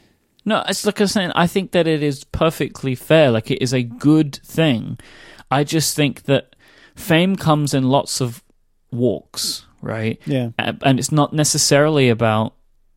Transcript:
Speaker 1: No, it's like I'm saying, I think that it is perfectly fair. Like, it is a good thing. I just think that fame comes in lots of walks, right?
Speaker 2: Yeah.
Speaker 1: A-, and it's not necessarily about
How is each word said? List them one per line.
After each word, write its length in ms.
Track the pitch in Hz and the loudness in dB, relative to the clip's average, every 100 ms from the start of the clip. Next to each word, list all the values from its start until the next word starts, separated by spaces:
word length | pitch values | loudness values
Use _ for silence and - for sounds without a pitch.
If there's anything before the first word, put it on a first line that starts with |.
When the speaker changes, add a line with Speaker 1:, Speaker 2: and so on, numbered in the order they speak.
| _ _ _ _ | _ _ _ _
Speaker 1:
No, 200 | 202 202 - | -4 -2 -2
it's 160 | 196 | -4
like 160 | 208 190 | -2 0
I'm 60 | 196 | 0
saying, 260 | 214 180 | 0 -2
I 120 | - 175 | 0 0
think 260 | 202 180 | 0 -2
that 140 | 180 160 | 0 0
it 160 | 156 | 0
is 220 | 147 135 | -2 -4
perfectly 680 | - - 165 - 135 - 135 | -6 0 0 0 -6 -6 -6
fair. 360 | 123 - 160 143 | -4 2 4 6
Like, 200 | 110 - | 4 0
it 120 | 135 | -4
is 100 | 127 | -2
a 100 | 127 | -2
good 580 | 120 123 143 156 147 - | -4 -2 2 4 2 -4
thing. 540 | - - 160 113 - 120 - - - - - | -10 -2 0 0 -4 -10 -14 -20 -20 -16 -2
I 140 | 135 | 0
just 300 | 147 160 143 | 0 0 -2
think 300 | - 143 - | 0 -2 -2
that 320 | - 139 - _ _ _ _ - | 0 0 0 _ _ _ _ -10
fame 400 | - 160 185 190 | 0 2 2 0
comes 380 | 165 151 147 | 0 0 2
in 160 | 139 131 | 0 2
lots 300 | 135 - - | 2 0 -4
of 220 | 123 117 _ _ _ _ - | -4 -6 _ _ _ _ -10
walks, 760 | 120 120 95 - - - - - _ | -2 0 -2 -8 -10 -8 -8 -14 _
right? 400 | 110 110 110 110 - | -10 -6 -6 -6 -4
Speaker 2:
Yeah. 240 | 135 120 - | -4 -4 -4
Speaker 1:
A-, 180 | 117 113 | -4 -2
and 160 | 139 131 | 0 0
it's 140 | - | 0
not 200 | 151 143 | 0 0
necessarily 760 | 151 147 151 - 143 151 151 127 | 0 -2 0 2 4 4 2 2
about 460 | 113 117 107 110 - _ _ _ | 2 2 0 -2 -6 _ _ _